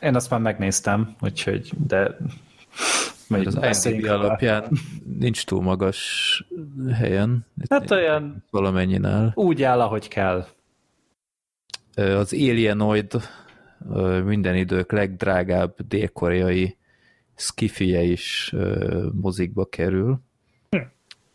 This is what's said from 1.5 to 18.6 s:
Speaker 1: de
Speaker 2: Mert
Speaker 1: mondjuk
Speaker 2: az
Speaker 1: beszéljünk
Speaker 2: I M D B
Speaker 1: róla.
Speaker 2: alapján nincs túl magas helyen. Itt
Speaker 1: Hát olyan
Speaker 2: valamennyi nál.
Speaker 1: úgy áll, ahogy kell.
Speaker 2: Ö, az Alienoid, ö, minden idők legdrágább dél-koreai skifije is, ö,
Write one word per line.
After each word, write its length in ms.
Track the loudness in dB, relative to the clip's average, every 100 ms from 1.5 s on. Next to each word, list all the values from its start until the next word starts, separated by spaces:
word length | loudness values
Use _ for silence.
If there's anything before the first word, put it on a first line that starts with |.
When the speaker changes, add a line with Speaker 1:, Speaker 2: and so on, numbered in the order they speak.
| -4 -6 -4 0
Speaker 1:
de 100 | 2
Speaker 2:
Mert 200 | 0 -2 -8 -10 -20 _ -18 -6 -2 -2 -4 -10 -2
Speaker 1:
mondjuk 280 | 0 2
Speaker 2:
az 60 | 0
Speaker 1:
beszéljünk 420 | 0 0 0 0
Speaker 2:
I 40 | 0
M 20 |
D 20 |
B 40 |
Speaker 1:
róla. 120 | 2 2
Speaker 2:
alapján 360 | 2 2 2 0 -2 -4 -14 -8 -2
nincs 260 | -2 -2
túl 160 | -2 0
magas 380 | 2 2 0 -2 -6 -4 -2 -2 -4 -12 -12 -6 -2
helyen. 520 | 0 2 2 2 0 -2 -10
Itt 80 | -2
Speaker 1:
Hát 220 | 0 2
olyan 520 | 2 4 0 -2 -12 -4
Speaker 2:
valamennyi 480 | 0 2 2 2 2
nál. 340 | 2 2 2
Speaker 1:
úgy 280 | 2 2 4
áll, 180 | 4 4
ahogy 260 | 2 0 -4
kell. 400 | -2 0 0 -4 _ _ _ _ _ _ _ _ _ _ _ -20 -20 _
Speaker 2:
Ö, 220 | -2 2 2
az 160 | 0
Alienoid, 800 | 2 2 4 4 4 2 2 0 -6 -6 -18 -20 -20 -20 -18 -6
ö, 280 | -2 0 2
minden 340 | 2 0 2
idők 360 | 0 2 0 0
legdrágább 840 | 0 -2 -2 0 0 2 0 0 -4 -4
dél-koreai 880 | -2 -2 -2 0 2 2 2 0 -4 _ _ _ _ _
skifije 680 | -10 -8 -2 -4 0 0 2
is, 480 | 2 0 -4 -8 -6
ö, 520 | -4